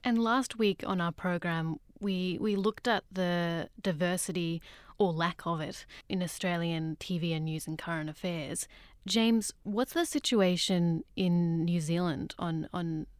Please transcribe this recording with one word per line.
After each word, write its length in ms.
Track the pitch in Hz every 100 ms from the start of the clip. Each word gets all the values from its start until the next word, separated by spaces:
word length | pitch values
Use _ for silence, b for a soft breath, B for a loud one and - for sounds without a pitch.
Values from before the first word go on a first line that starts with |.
And 200 | 254 233
last 340 | 226 247 254 226
week 260 | 214 190
on 160 | - 190
our 120 | 170
program, 640 | - 180 175 175 165 160 160 - -
we, 400 | 202 185 185 175
we 140 | 214 202
looked 320 | 202 208 247
at 160 | 208 -
the 580 | 185 180 175 170 165 - -
diversity 840 | 196 156 175 180 - 175 165 170 B B B -
or 160 | 202
lack 320 | 160 170 - 170
of 160 | 165
it 240 | 151 - - B -
in 140 | 190
Australian 720 | 180 - 185 175 170 165 160 156
T 200 | - 175
V 140 | 165
and 120 | 160 160
news 220 | 156 -
and 100 | 160
current 320 | - 165 151
affairs. 580 | 156 185 170 139 165 - B B B 190
James, 440 | 190 226 226 202 -
what's 300 | - 208 262
the 120 | 330 339
situation 960 | 294 - 226 185 175 - 185 170 160 - -
in 500 | 180 175 170 165 170
New 140 | 175
Zealand 560 | 156 170 180 120 98 -
on, 320 | 170 160 -
on 360 | 180 170 160 -